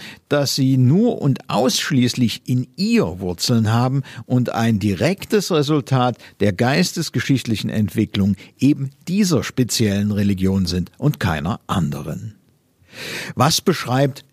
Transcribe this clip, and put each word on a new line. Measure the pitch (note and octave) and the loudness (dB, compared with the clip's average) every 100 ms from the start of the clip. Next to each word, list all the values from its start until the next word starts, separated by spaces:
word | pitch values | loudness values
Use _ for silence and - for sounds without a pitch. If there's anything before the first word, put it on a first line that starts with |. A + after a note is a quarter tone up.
| - - - | -6 -14 -2
dass | D3 C#3 - | 0 0 0
sie | C3 C3 | 2 4
nur | B2 E3+ A#3 - | 4 4 2 0
und | D3 B2 - | 0 -2 -2
ausschließlich | - B3 - - C3+ A#2+ - A#2 - - | 0 0 0 0 2 2 2 -2 -2 -4
in | B2+ B2+ | -4 -4
ihr | - G#3 A#3 G2+ F2 | -4 0 2 0 -2
Wurzeln | F#2 F2 - A#2+ G#2+ | -6 -4 0 2 2
haben | A2+ B2+ C#3 - - | 2 2 -2 -4 -10
und | - B2+ A#2+ | -2 0 0
ein | - A#2 G#2+ | 0 0 2
direktes | G2+ F#2 D#3 G3+ - G#3+ - | 0 0 0 -2 -2 -2 0
Resultat | D#3+ C#3+ D#3 - C3+ B2 A#2 - - | 0 2 0 2 2 2 -2 -10 -2
der | G2+ | 0
geistesgeschichtlichen | F#2 A#2+ D#3 F3+ - D#3+ B2+ - C3 - G#2 A2 | 2 2 2 0 -2 -4 -2 0 0 0 -4 -2
Entwicklung | A2 G#2 A2+ G#2 G#2 G2 G2 - - | -2 -2 0 0 2 0 0 -6 0
eben | C3 C#3+ C3+ - - | 0 2 -4 -10 -4
dieser | F#3+ F#3+ C3+ | 0 2 0
speziellen | - - A#2 - A2 G2 G#2 | -2 -2 0 0 0 2 0
Religion | G2+ G2+ F#2+ F#2+ G2 F#2 | 0 0 2 0 0 0
sind | F2+ F2 - | -2 -4 -4
und | C#3 D3+ | -4 -2
keiner | - D#2 D2 A#2+ - | -2 -2 -4 -6 -4
anderen. | - D2+ C#2+ D2+ D2+ A2 - _ _ _ _ _ - - - - - | -2 -2 -4 -8 -10 -12 -16 _ _ _ _ _ -16 -12 -12 -6 0
Was | C3 - | 2 2
beschreibt | - D#3 - B2+ C#3 C3 - | 0 -2 0 0 0 -2 -12